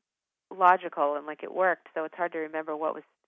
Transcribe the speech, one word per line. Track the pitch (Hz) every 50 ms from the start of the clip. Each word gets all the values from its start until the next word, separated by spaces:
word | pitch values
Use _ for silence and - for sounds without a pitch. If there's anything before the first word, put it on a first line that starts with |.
| _ _ _ _ _ _ _ _ _ _
logical | 208 185 185 180 185 185 180 170 - 170 147 143 147
and | 147 147
like | 151 151 - -
it | - -
worked, | 180 185 185 165 - _ - -
so | 165 156
it's | 160 -
hard | - 175 175
to | 170 165
remember | 156 156 156 156 156 160 156
what | 151 160 156 -
was, | 156 147 _ _ _ _